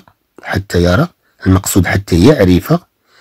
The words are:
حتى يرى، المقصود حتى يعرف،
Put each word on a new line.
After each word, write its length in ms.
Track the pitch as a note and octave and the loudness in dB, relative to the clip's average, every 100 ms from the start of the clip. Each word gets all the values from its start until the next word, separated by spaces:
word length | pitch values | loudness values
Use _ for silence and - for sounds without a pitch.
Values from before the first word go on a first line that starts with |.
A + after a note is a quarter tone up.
| - _ _ _ | -4 _ _ _
حتى 400 | - F#2+ G2 F2+ | -8 -8 -4 -2
يرى، 240 | F2 F2+ E3+ _ _ _ F#2+ | 0 0 -2 _ _ _ -2
المقصود 400 | F#2+ - G2 F2 | 0 0 -2 -2
حتى 380 | G2 - E2 A2+ | -4 -2 2 2
يعرف، 480 | D3+ F#2 F2 - E3+ _ _ _ _ | 4 2 0 0 -4 _ _ _ _